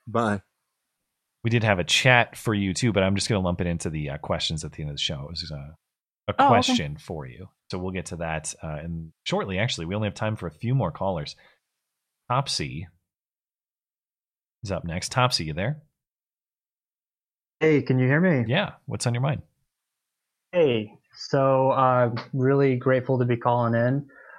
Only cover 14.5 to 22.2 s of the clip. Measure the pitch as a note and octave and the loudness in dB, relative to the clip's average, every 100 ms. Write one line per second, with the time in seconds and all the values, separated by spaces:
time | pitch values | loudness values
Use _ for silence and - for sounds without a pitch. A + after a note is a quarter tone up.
14.5 | _ G2+ F2 E2 E2 - - B2 - D#2 | _ -6 -6 -4 -6 -4 0 0 0 -4
15.5 | D2+ G2+ D3+ - _ _ _ _ _ _ | -4 -4 -6 -12 _ _ _ _ _ _
16.5 | _ _ _ _ _ _ _ _ _ _ | _ _ _ _ _ _ _ _ _ _
17.5 | - D#3 D3 C3+ B2+ B2+ C#3+ F#3 C#3+ A2+ | 0 4 4 4 2 4 4 4 2 2
18.5 | D#3 G3+ - - G#2 B2 A#2+ C#3+ - - | 0 -2 -8 -10 -4 -2 -2 -2 -4 -8
19.5 | _ _ _ _ _ _ _ _ _ _ | _ _ _ _ _ _ _ _ _ _
20.5 | F3+ D3+ A#2 G#2 - _ - - C#3+ C3+ | 2 4 2 -2 -10 _ -20 -2 2 4
21.5 | C3+ C3 B2+ B2+ B2 A#2+ A#2 | 4 4 4 4 4 2 0